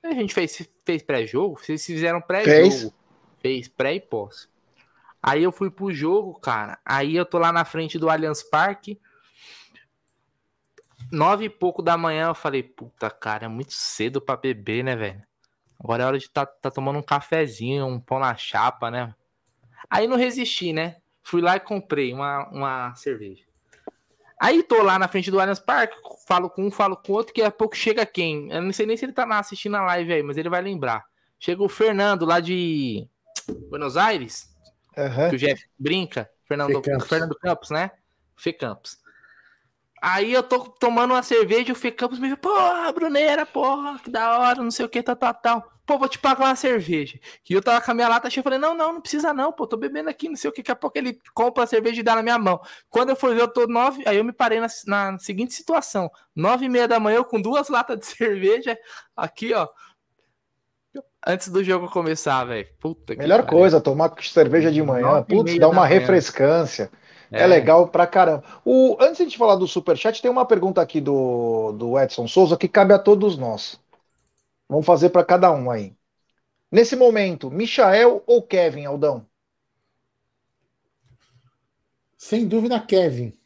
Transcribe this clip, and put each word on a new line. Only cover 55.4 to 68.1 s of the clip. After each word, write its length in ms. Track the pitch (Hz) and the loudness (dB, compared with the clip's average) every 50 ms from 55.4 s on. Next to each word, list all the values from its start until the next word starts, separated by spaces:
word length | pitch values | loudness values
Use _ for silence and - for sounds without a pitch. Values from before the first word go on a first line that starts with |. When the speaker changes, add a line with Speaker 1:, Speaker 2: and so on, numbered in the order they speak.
| 240 247 - | -6 -6 -8
Speaker 1:
situação. 580 | - - - 320 320 277 - - 202 180 160 _ _ _ _ _ | -12 -4 -2 -2 -2 -2 -2 -6 -6 -6 -6 _ _ _ _ _
Nove 300 | 151 160 202 240 247 269 | -2 0 0 0 0 0
e 40 | 262 | 0
meia 180 | 247 247 240 | 0 2 2
da 120 | 226 233 233 | 2 2 2
manhã, 160 | 214 214 220 | 2 2 2
eu 80 | 240 247 | 2 0
com 160 | - - 220 | 0 -4 -4
duas 260 | 185 220 269 294 285 - | -2 0 -2 -2 -2 0
latas 280 | 277 240 247 - 240 202 | -2 -2 -2 -2 -8 -8
de 60 | - | -8
<laughs> 0 | |
cerveja, 720 | - - - 233 220 202 190 185 190 220 247 262 247 226 226 _ - - - - _ _ | -12 -6 -4 -2 -2 -2 0 2 2 2 2 0 -6 -8 -8 _ -20 -20 -20 -20 _ _
aqui, 360 | - 151 160 _ - 220 233 240 | -8 -8 -8 _ -10 -6 -2 -2
ó, 120 | 208 160 - _ _ - - _ _ _ _ _ _ _ _ _ _ _ _ _ _ _ _ _ _ _ _ _ 277 - _ _ _ - | -2 -2 -4 _ _ -20 -20 _ _ _ _ _ _ _ _ _ _ _ _ _ _ _ _ _ _ _ _ _ -20 -20 _ _ _ -4
antes 220 | - 180 185 - 190 | -4 -4 -4 -4 -4
do 140 | 175 190 196 | -2 -2 0
jogo 260 | 185 185 180 180 170 | 0 -2 -2 -2 -4
começar, 540 | - 180 170 160 160 156 - 151 135 131 127 | -4 -4 -2 -2 -4 -4 -2 -2 -2 -2 -2
velho. 240 | 120 120 110 95 - _ _ | -4 -6 -8 -8 -10 _ _
Puta 360 | - 156 165 _ _ - 117 | -10 -10 -10 _ _ -12 -10
que 60 | 113 | -6
Speaker 2:
Melhor 220 | 143 156 190 233 - | 2 4 4 4 4
Speaker 1:
pariu. 140 | - 156 170 | 4 6 6
Speaker 2:
coisa, 220 | 180 165 160 156 | 6 8 6 4
tomar 320 | - 143 135 151 160 165 - - | 2 2 0 0 0 -2 -2 -6
cerveja 500 | - - - 170 151 143 135 170 156 165 | -14 0 4 4 4 6 6 4 4 4
de 120 | 151 151 156 | 2 2 0
manhã, 240 | 143 131 123 123 | 0 -2 0 2
Speaker 1:
Nove 140 | 131 147 147 120 - 170 | 2 2 2 2 2 2
e 20 | |
Speaker 2:
putz, 80 | 208 226 | 2 2
Speaker 1:
meia 140 | 170 170 170 | 2 4 6
Speaker 2:
dá 60 | 156 | 6
uma 140 | 160 175 185 175 | 6 6 6 6
Speaker 1:
da 60 | 135 | 6
manhã. 100 | 131 127 | 6 4
Speaker 2:
refrescância. 920 | 123 127 185 175 - - - - 135 143 160 170 160 123 - - 104 - - _ _ _ - - - _ | 4 4 4 2 2 0 -2 2 2 4 4 2 0 -2 -4 -8 -8 -10 -10 _ _ _ -20 -20 -12 _
É 100 | 110 110 | 0 4
Speaker 1:
É. 60 | 170 | 6
Speaker 2:
legal 400 | 180 175 156 120 151 160 170 175 | 8 8 6 8 8 8 8 8
pra 180 | 175 - 165 175 | 6 4 2 2
caramba. 380 | 175 | 4